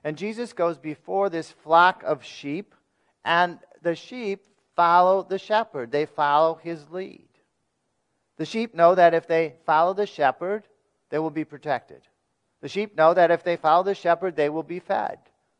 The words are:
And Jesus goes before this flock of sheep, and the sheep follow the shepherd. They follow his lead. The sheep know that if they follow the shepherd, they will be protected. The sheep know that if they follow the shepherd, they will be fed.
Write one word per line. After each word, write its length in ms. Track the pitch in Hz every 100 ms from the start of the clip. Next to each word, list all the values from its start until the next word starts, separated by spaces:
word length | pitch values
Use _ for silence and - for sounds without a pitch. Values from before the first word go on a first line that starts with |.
And 120 | 151 147
Jesus 380 | 208 220 240
goes 240 | - 170 151
before 540 | 156 147 - 190 196
this 200 | 165 156
flock 520 | _ 151 165 180 185
of 200 | - 147
sheep, 520 | - - 143 160 - _ _ _ _ _ -
and 320 | 170 175 160 _ _
the 140 | 170 165
sheep 500 | - 254 220 196 _ _ _ -
follow 480 | 170 175 180 190
the 160 | 185 190
shepherd. 520 | - 214 220 147 117
They 140 | 143 151
follow 540 | - 143 147 160 160
his 300 | 170 165 143
lead. 360 | 180 190 - _ _ _ _ _ _ _ _ _ _ _ -
The 80 | 151
sheep 300 | 226 226 165
know 180 | 170
that 220 | 185 170 165
if 100 | -
they 300 | 165 160 131 -
follow 300 | 156 175 190
the 100 | 202
shepherd, 600 | - 139 - 175 214 - _ _ _ _
they 80 | 147
will 140 | 160
be 120 | 151
protected. 640 | 151 143 151 127 - 69 _ _ _ _ _ _
The 80 | 139
sheep 260 | 196 208 147
know 200 | 160 175
that 160 | 170
if 120 | 170
they 120 | 180 165
follow 260 | 156 170
the 140 | 190 196
shepherd, 400 | 170 170 185 156
they 140 | 147
will 120 | 156
be 180 | 151 180
fed. 380 | - 196 - - _ _ _ _